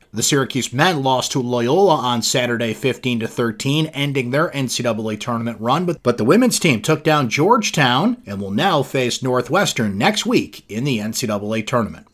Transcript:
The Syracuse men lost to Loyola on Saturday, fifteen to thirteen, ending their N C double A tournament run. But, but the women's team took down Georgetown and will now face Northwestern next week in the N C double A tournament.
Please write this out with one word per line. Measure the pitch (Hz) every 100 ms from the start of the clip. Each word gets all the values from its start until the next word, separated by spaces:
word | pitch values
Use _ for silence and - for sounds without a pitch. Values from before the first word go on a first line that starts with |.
| _
The | 101
Syracuse | 107 143 135 131 113
men | 123 175 160
lost | 135 127 117
to | 143
Loyola | 123 123 120 160 196 151
on | 123 120
Saturday, | 113 135 123 117 117
fifteen | 107 139 120 127 120
to | 110
thirteen, | - 120 107 135 147 156
ending | 139 143 139 120
their | 135 170 139
N | 131
C | -
double | 120 110 110
A | 107
tournament | - 117 113 110
run. | 113 143 180
But, | 160
but | - 107
the | 110
women's | 190 254 -
team | 175 113
took | - 156
down | - 151 127
Georgetown | 120 165 226 208 - 131 123 202 240 -
and | 98
will | 98
now | 98 170 160
face | 135 139 123 -
Northwestern | 131 127 - 165 196 - 110 98
next | 147 214 208
week | 190 98 - -
in | 104
the | 139 117
N | 107
C | 110 113
double | 104 104
A | 110
tournament. | 107 127 101 80 -